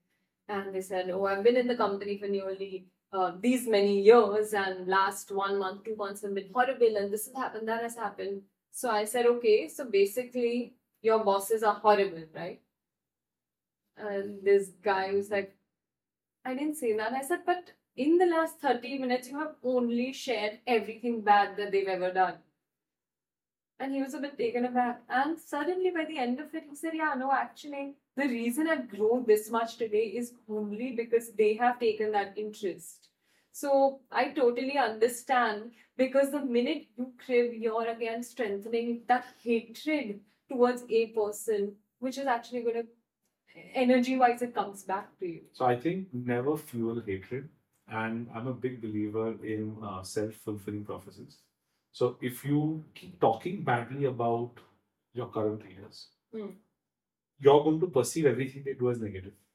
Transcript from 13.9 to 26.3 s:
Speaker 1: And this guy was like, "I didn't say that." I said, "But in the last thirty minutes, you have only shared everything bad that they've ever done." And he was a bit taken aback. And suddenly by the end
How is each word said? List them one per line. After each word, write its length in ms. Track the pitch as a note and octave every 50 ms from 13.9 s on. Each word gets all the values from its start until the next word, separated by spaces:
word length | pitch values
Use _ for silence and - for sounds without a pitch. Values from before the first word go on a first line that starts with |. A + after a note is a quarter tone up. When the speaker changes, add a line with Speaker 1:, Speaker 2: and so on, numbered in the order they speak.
| _
Speaker 1:
And 480 | - A3 G#3 G3+ G3 G3+ G#3 G3+ G3 F#3+
this 240 | G3 G3+ G3+ F#3+ F3+ - _
guy 300 | - G#3 F#3+ F#3+ F#3+ G3
was 180 | G3 G3+ G3+ G#3
like, 260 | G#3 G3 G3 - - _ _ _ _ _ _ _ _ _ _ _ _ _ _ _ _ _ -
"I 100 | C4 B3+
didn't 220 | C#4 D4+ D#4 D4+
say 160 | - B3+ A3+ G#3+
that." 160 | G#3+ G#3+ A3+
I 100 | B3+ C4+
said, 220 | C#4 - F4 F4 -
"But 280 | F4+ F4+ F4+ - - - _ _ _ _
in 220 | - C4 D4+ E4+ F4
the 80 | F#4
last 340 | F4 E4 D#4+ D#4+ D#4+ - -
thirty 380 | D4 C4+ A#3+ A#3+ B3 A#3+ C#4 C4
minutes, 320 | C4 B3 B3 B3+ - B3+
you 80 | C#4 D4
have 160 | D#4 D#4 - - -
only 480 | B3+ B3+ B3 A#3+ A#3 A#3+ A#3+ B3+ C4
shared 480 | C4 - - C4 A3+ G#3+ G#3+ G#3+ A3 - _
everything 580 | B3+ A#3+ A3 G#3 A3 A3+ - A#3+ A#3+ A#3 A3
bad 340 | G3 G#3 G#3 G3+ G3 F#3+ F#3+
that 160 | G3+ G3+ F3
they've 160 | F#3+ G3 G3 F#3+
ever 240 | F#3+ F3+ F#3 F#3
done." 260 | F3+ F#3 F#3 F3 E3+ - _ _ _ _ _ _ _ _ _ _ _ _ _ _ _ _ _ _ _ _ _ _ _ _ _ _ _ -
And 140 | C4+ C4+
he 80 | C#4 C#4
was 120 | C4+ C4 D4+
a 60 | C4+
bit 180 | C#4 C#4+ - -
taken 260 | A#3+ A3+ A#3+ A#3+ B3
aback. 380 | B3 A#3+ B3 B3 A#3+ A#3+ - - -
And 300 | A#3+ B3+ C#4 D#4 E4 -
suddenly 520 | - - D4+ C#4 D4 E4+ F#4 F#4 F#4 F4+
by 140 | F4 D#4+ D#4
the 100 | D#4 D#4+ C#4+
end 220 | B3 A#3+